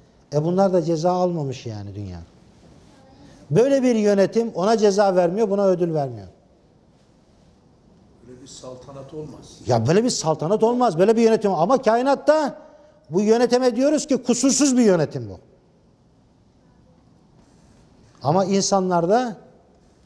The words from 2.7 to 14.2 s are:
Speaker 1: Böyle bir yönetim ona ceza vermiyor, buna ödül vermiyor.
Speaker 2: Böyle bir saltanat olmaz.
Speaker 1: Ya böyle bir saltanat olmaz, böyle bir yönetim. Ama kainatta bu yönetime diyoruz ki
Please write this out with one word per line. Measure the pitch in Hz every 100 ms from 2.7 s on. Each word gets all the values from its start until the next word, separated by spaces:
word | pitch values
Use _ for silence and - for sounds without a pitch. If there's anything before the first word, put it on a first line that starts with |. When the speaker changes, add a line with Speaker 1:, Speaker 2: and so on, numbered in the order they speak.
| - - - - - - - -
Speaker 1:
Böyle | 156 269 277
bir | 254 226
yönetim | 208 196 190 220 233 170
ona | 190 226
ceza | 208 196 196 185
vermiyor, | 175 196 214
buna | 196 196
ödül | 180 175
vermiyor. | 156 135 110 92 - _ _ _ _ _ _ _ _ _ _ _ _ _ _ _ _ _ _ 120
Speaker 2:
Böyle | 127
bir | 135
saltanat | - 131 127 - 135 131
olmaz. | 156 147 104 - - -
Speaker 1:
Ya | 120 113
böyle | 185
bir | 240
saltanat | - 156 156 151 208
olmaz, | 220 247 247 156
böyle | 196 226
bir |
yönetim. | 226 220 208
Ama | 170 180 262
kainatta | 214 233 262 269 277 311 269 - - - - _ -
bu | 165
yönetime | 214 233 233 247 254 226
diyoruz | 277 302 -
ki | 247